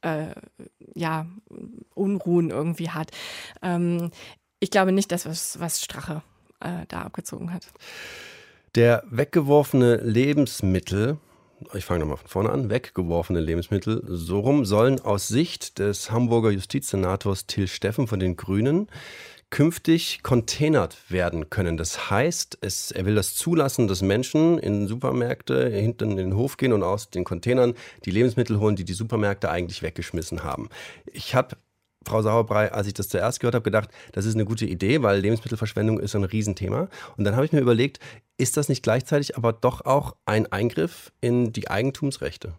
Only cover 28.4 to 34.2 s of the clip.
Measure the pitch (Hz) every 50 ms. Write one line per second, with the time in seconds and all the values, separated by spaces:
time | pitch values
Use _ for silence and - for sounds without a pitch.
28.4 | 123 - 113 104 104 107 104 95 92 85 95 92 110 110 117 113 104 101 98 101
29.4 | - 85 76 87 90 85 92 - - 85 82 - 85 - - 85 80 - - 85
30.4 | 80 80 67 - - - - - - - - - _ - - - - - - 131
31.4 | 127 - - _ _ _ _ _ _ _ _ _ _ - 104 110 110 107 107 117
32.4 | 113 107 - 104 107 101 - - 101 101 95 - 101 - - 98 90 113 131 -
33.4 | - 120 117 123 110 - 98 107 101 - - - - - - -